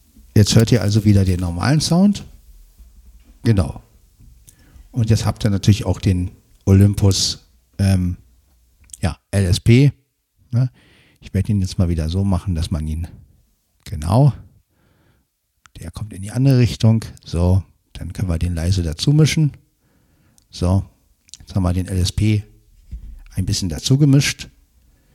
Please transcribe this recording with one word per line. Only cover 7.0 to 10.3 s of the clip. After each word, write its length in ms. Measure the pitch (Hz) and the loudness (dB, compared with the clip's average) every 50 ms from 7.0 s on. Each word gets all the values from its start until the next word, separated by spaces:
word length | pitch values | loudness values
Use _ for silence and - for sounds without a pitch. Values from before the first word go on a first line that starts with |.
| 101 98 92 - - - - - _ _ _ _ _ _ _ - | 0 0 2 0 -2 -6 -6 -10 _ _ _ _ _ _ _ -2
ähm, 400 | 101 98 95 92 90 87 87 - _ _ _ _ _ _ _ _ _ _ _ _ _ _ - - | 0 0 2 0 0 -2 -6 -8 _ _ _ _ _ _ _ _ _ _ _ _ _ _ -10 -6
ja, 180 | - 92 - - _ _ | -6 -6 -6 -8 _ _
L 160 | - 98 98 | -4 -2 0
S 120 | 90 90 - | 0 -2 0
P, 320 | - 117 117 127 143 135 - _ _ _ _ _ _ _ | 2 4 4 6 4 4 2 _ _ _ _ _ _ _